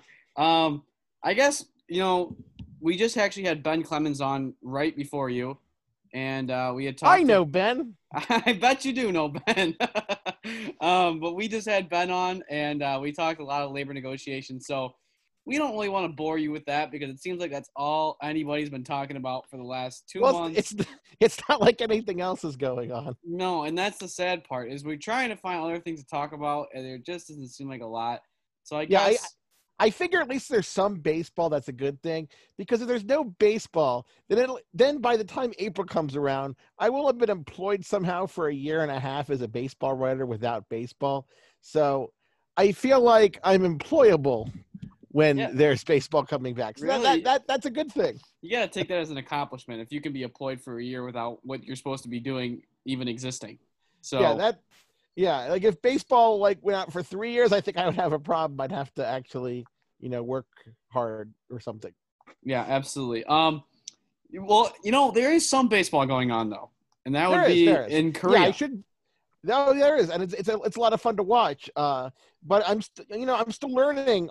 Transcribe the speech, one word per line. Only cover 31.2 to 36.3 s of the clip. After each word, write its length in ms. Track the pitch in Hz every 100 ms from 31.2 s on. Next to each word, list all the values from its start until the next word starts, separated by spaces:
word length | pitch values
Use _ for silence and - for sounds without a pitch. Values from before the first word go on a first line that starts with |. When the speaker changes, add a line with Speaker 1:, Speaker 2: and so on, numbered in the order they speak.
| 165 - 170
Speaker 2:
That's 180 | 151 127
a 60 |
good 280 | 123 139 139
thing, 280 | 165 160 156 _ _ -
because 240 | 190 233
if 60 | 240
there's 160 | 247
no 220 | 202 285 262
baseball, 840 | 175 214 220 - 165 147 120 - _ _
then 80 | 214
it'll, 200 | 254 254 -
then 260 | 170 262 294
by 180 | 240 240
the 60 | 202
time 260 | - 254 175
April 260 | 208 190 185
comes 300 | - 151 139
around, 400 | 143